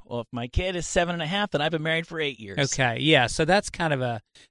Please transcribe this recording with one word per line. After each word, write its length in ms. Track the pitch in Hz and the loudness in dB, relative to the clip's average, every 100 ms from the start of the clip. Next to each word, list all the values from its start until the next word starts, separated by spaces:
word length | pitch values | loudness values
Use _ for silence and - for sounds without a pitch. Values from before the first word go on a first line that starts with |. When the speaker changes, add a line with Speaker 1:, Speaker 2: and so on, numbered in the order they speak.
| - | -8
Speaker 1:
well, 160 | 120 | -8
if 60 | - | -6
my 160 | 120 120 | -8 -4
kid 300 | - 185 180 | -2 -2 -2
is 100 | - | -2
seven 260 | 185 175 | 0 0
and 80 | 170 | 0
a 60 | 156 | -2
half, 240 | 202 208 | -2 0
then 80 | 143 | 0
I've 140 | 156 | 0
been 100 | 160 | 0
married 240 | 160 160 165 | 0 -2 -4
for 100 | 165 | -4
eight 180 | 147 113 | -4 -4
years. 180 | 104 98 | -8 -2
Speaker 2:
Okay, 420 | 139 - 127 117 | 0 2 0 2
yeah, 260 | 147 147 117 | 4 6 4
so 160 | - | 2
that's 260 | 156 202 - | 2 2 0
kind 220 | - 165 | -2 -2
of 80 | 135 | 0
a, 220 | 123 113 - - - | -2 -6 -10 -20 -10